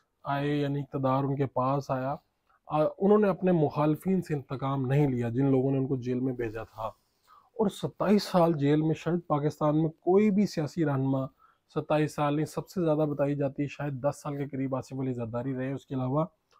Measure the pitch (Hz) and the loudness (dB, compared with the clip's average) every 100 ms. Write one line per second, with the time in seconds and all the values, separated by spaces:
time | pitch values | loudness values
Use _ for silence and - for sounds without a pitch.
0 | _ _ - 139 143 147 143 143 139 139 | _ _ -6 -2 0 0 -2 -4 -4 -2
1 | 131 165 139 139 135 127 131 143 135 131 | 0 0 0 -2 -2 0 0 0 -2 -4
2 | 131 156 _ _ _ _ - 156 156 - | -4 -8 _ _ _ _ -4 0 0 2
3 | 196 214 202 180 185 170 147 147 151 151 | 4 4 4 2 2 4 2 2 0 0
4 | 185 190 - 147 - 127 135 139 127 139 | 0 -2 -2 -6 -6 -6 -4 -2 2 2
5 | 147 123 117 120 139 131 135 135 131 131 | 4 2 -2 0 2 4 2 0 0 -2
6 | 120 123 131 120 113 110 110 110 110 - | -2 -2 -2 -2 -6 -6 -12 -10 -10 -10
7 | _ _ _ - _ - 202 - 143 - | _ _ _ -20 _ -2 -2 -2 -8 -2
8 | 175 202 - 185 170 151 139 156 156 156 | 2 2 4 4 4 4 4 4 2 0
9 | 160 175 - 147 147 - 151 151 160 - | -2 -2 0 -2 -2 0 0 2 0 -2
10 | 175 190 214 196 202 - 147 - 147 135 | 2 4 4 2 0 0 -4 -2 0 0
11 | 135 135 131 _ _ _ _ 160 147 151 | 0 0 -4 _ _ _ _ -6 0 0
12 | 151 - 147 147 151 - - 190 160 151 | 0 0 -2 0 -2 -6 -8 -2 0 2
13 | 151 143 143 143 139 135 143 - 147 131 | 0 0 0 0 -2 -2 -6 -6 -8 -4
14 | 143 - 156 143 139 131 135 131 - 135 | -4 -4 -8 -8 -6 -4 -4 -4 -6 -6
15 | 131 120 113 120 131 127 131 135 - 131 | -4 -4 -6 -6 -6 -4 -6 -6 -6 -4
16 | 127 143 165 _ _ | -2 -2 -2 _ _